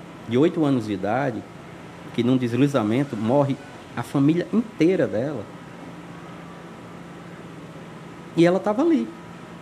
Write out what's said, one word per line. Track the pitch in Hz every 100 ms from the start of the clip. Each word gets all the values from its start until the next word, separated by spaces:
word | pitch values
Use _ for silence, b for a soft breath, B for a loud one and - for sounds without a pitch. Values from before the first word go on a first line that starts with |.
| - - -
de | 120
oito | 170 170
anos | 147 131 107
de |
idade | 95 101 123 139 104 - - - - - - -
que | -
num | 117 131
deslizamento | 120 120 143 139 104 123 143 107
morre | 110 143 135 127 - - - -
a |
família | - 143 139 170 -
inteira | 208 - - 160 185 117
dela. | 101 139 131 - - - - - - - - - - - - - - - - - - - - - - - - - - - - - 165
E |
ela | 170 185
tava | 202 214
ali, | 330 277 226 - - - - -